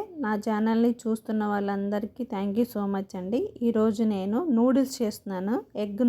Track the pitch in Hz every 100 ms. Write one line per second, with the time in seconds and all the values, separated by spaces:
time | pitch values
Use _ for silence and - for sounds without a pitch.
0 | 415 330 226 208 226 214 220 226 233 240
1 | 226 220 - 214 208 202 202 196 202 208
2 | 208 - 240 196 202 202 240 214 202 196
3 | 196 185 180 240 415 - 233 226 220 214
4 | 220 202 190 226 349 226 247 269 262 -
5 | 220 - 214 185 190 269 427 - 208 202